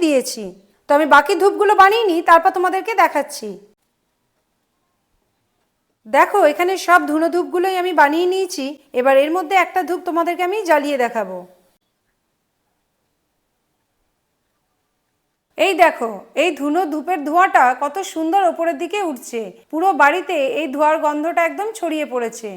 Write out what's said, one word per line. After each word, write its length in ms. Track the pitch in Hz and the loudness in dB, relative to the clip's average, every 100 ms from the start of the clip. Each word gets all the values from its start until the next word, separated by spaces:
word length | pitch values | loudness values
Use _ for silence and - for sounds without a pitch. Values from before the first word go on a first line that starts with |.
দিয়েছি। 400 | 330 269 - 226 196 180 _ _ - | 2 0 -2 -8 -12 -14 _ _ 0
তো 40 | 294 | 2
আমি 100 | 311 | 6
বাকি 180 | 277 294 370 | 4 4 2
ধূপগুলো 320 | 403 403 403 392 | 2 2 2 4
বানিয়ে 220 | 381 453 427 | 4 4 0
নিই, 100 | 330 339 | 0 4
তারপর 220 | 330 370 381 | 6 4 0
তোমাদেরকে 360 | 359 370 - 403 | -2 -2 -2 2
দেখাচ্ছি। 460 | 349 196 185 - 214 185 - _ _ _ _ _ _ _ _ _ _ _ _ _ _ _ _ _ _ _ _ _ _ _ 220 | 2 0 -6 -8 -12 -14 -18 _ _ _ _ _ _ _ _ _ _ _ _ _ _ _ _ _ _ _ _ _ _ _ -2
দেখো 320 | 277 349 415 311 | 2 4 4 2
এখানে 200 | 294 359 381 - | 2 -2 -2 4
সব 140 | 349 294 | 2 4
ধুনো 160 | 302 330 | -2 0
ধূপগুলোই 420 | 339 277 359 381 370 | -2 -2 -2 -2 -2
আমি 100 | 359 320 | -2 2
বানিয়ে 260 | 285 320 359 | 2 2 0
নিয়েছি। 320 | 381 381 - 269 285 _ 247 | -2 -4 -6 -10 -10 _ -2
এবার 140 | 262 269 | 2 4
এর 60 | 302 359 | 2 0
মধ্যে 180 | 320 381 | 0 0
একটা 160 | 349 370 320 | 0 -2 -4
ধূপ 120 | 349 359 | -6 -4
তোমাদেরকে 340 | 330 330 349 359 | -4 -2 -2 -4
আমি 100 | 427 339 | -4 0
জ্বালিয়ে 280 | 302 285 277 | 0 0 -2
দেখাবো। 340 | 233 233 190 180 180 _ _ _ _ _ _ _ _ _ _ _ _ _ _ _ _ _ _ _ _ _ _ _ _ _ _ _ _ _ _ _ _ _ _ _ _ _ _ _ _ - 349 | -2 -4 -8 -10 -16 _ _ _ _ _ _ _ _ _ _ _ _ _ _ _ _ _ _ _ _ _ _ _ _ _ _ _ _ _ _ _ _ _ _ _ _ _ _ _ _ -4 0
এই 60 | 359 | 4
দেখো, 280 | 339 - 226 202 - 240 | 2 2 -8 -10 -10 -2
এই 80 | 339 277 | -2 -2
ধুনো 240 | 285 320 320 | -4 -2 -2
ধূপের 280 | 302 294 359 285 | -6 -6 -6 -2
ধোঁয়াটা 360 | 339 392 381 254 254 | 2 4 4 2 2
কত 140 | 285 302 370 | -4 -6 -8
সুন্দর 300 | 320 320 392 359 | -6 -2 0 0
ওপরের 260 | 302 330 277 | 0 -4 -4
দিকে 160 | 330 415 359 | -6 -4 -6
উঠছে। 300 | 254 - 233 202 - _ | -8 -10 -10 -10 -14 _
পুরো 180 | 302 381 302 | -2 0 4
বাড়িতে 340 | 285 349 302 233 - 285 | 4 2 -2 -4 -2 -4
এই 60 | 311 | -4
ধোঁয়ার 220 | 262 302 320 | 0 0 0
গন্ধটা 380 | 294 302 320 339 330 | -2 -2 -4 -2 -2
একদম 200 | 285 427 440 | -4 -8 -6
ছড়িয়ে 280 | 339 311 277 | -6 -4 -4
পড়েছে। 380 | 247 233 226 214 | -6 -6 -8 -14